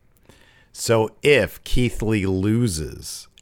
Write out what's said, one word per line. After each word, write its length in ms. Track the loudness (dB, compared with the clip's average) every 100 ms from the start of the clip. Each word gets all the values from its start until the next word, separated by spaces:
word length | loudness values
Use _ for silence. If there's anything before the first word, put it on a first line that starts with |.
| _ _ _ -20 _ _ _
So 440 | -8 0 0 0 0
if 400 | 2 4 2 -4
Keith 380 | 0 2 2 -2
Lee 240 | -2 0 0
loses 1040 | 0 0 0 0 -4 -8 -12 -14 -16 -18 _